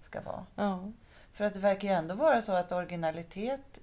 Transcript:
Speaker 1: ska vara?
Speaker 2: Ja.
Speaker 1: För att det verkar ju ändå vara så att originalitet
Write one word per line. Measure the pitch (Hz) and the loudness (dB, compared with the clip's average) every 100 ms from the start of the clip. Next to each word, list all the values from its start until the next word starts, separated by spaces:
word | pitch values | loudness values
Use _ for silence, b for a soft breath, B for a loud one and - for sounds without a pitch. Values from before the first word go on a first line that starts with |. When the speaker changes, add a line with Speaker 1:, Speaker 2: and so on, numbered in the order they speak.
Speaker 1:
ska | - - | -10 -10
vara? | - - 185 | -8 -10 -10
Speaker 2:
Ja. | - 202 185 196 220 b b b | -2 0 0 -6 -12 b b b
Speaker 1:
För | - | -2
att | 208 | -2
det | 202 | 2
verkar | 202 196 202 | 2 2 2
ju | |
ändå | 185 160 | 2 0
vara | 196 311 240 | 2 4 4
så | 220 | 4
att | 185 180 | 0 2
originalitet | 180 175 175 165 165 170 185 226 277 - - | -2 -2 -2 -2 -2 -10 -6 -4 -4 -8 -20